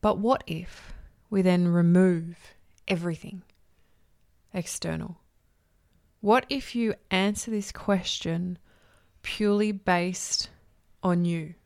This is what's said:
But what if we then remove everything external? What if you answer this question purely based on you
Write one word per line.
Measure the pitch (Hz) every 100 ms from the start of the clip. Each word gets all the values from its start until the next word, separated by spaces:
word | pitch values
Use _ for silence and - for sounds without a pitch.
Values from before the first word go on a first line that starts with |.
But | 214 196
what | 214 262 -
if | 165 175 - - - - _ _
we | 196
then | 185 180 175
remove | 175 170 175 185 170 165 170 - _ _ _ -
everything | 185 175 160 - 185 - _ _ _ _ _ _ _ _ _ _
external? | 190 170 - 165 160 - 170 _ _ _ _ _ _ _ _ _ _
What | 202 240 -
if | 277 - 240
you | 226 - _
answer | 185 196 208 -
this | 214 202
question | - - 196 185 - 165 165 180 175 _ _ _ _ _ _
purely | - - 208 208 214
based | 196 - 175 175 180 - - - - _ _ _ _
on | 185 175 170
you | 170 156 170